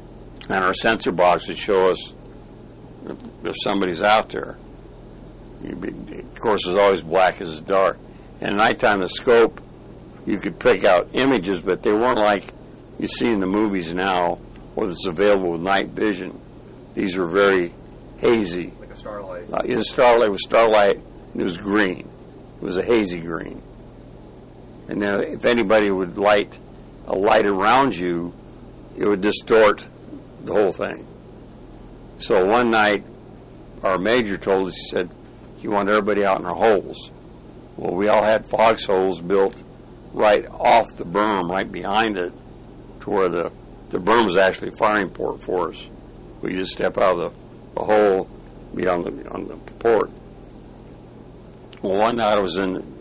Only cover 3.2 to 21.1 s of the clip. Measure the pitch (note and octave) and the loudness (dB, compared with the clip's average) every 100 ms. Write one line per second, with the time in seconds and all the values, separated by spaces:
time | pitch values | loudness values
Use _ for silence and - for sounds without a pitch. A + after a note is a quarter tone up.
3.2 | - - F2 F2 - G2 F#2 E2 G#2 A2 | -16 -12 -10 -6 -4 -2 -2 0 2 2
4.2 | - - - - - - - - - - | 0 -6 -10 -14 -20 -20 -20 -20 -20 -20
5.2 | - - - - - - - - - - | -20 -20 -20 -18 -14 -12 -12 -12 -14 -16
6.2 | - - A#2 G2+ F2+ F#2 G2+ F#2+ D#2 F2+ | -18 -6 -2 0 0 2 4 2 0 2
7.2 | F#2 - F2 D#2 D#2 F#2+ F#2+ - - - | 2 0 -8 -10 -2 2 2 0 -10 -20
8.2 | - - - G2+ A#2 A2+ A#2+ G2+ F2+ - | -20 -10 -4 0 0 2 0 0 -2 -4
9.2 | - A#2 A2 - - - - - - - | 2 4 4 0 -20 -20 -20 -20 -20 -14
10.2 | - G2 G2 E2+ B2 G2 G#2+ F2+ - A#2+ | -8 -6 -6 -2 2 4 4 4 2 0
11.2 | C3+ B2 F2 F#2 F#2+ E2+ A2 G#2+ B2 A#2+ | 0 0 -2 -4 -2 -2 0 0 0 2
12.2 | G#2 G2 - - - - - - G2+ - | 2 0 -4 -18 -20 -20 -20 -10 -8 -4
13.2 | B2 G#2+ F#2 G2+ A2 F#2+ E2 F2 F#2+ F#2 | -2 0 0 0 -2 -2 -6 -4 -2 0
14.2 | F2 F2 - - - - G#2+ E2 F#2+ E2 | -2 -4 -10 -20 -12 -8 -6 -6 -8 0
15.2 | G#2 G2+ F2+ E2 F#2 G2 - - G#2+ F#2 | 2 2 0 -2 0 -2 -2 -4 -4 -4
16.2 | F#2 - - - - - - - G2+ F2+ | -8 -14 -20 -20 -20 -20 -14 -6 -4 -2
17.2 | E2+ F#2 G2+ F#2+ F2 - - - - - | -2 2 4 4 0 -6 -20 -20 -20 -4
18.2 | B2 A#2 F#2+ F2 E2 - - - A2 G#2 | 0 2 0 -6 -8 -12 -20 -18 -14 -12
19.2 | G2 F2+ F2 - - A#2 G#2+ - B2 A#2+ | -12 -14 -8 -6 -2 -2 -2 4 6 6
20.2 | A2 F#2+ - A2+ A2+ G#2+ G2+ - - | 4 0 0 4 4 6 4 2 -4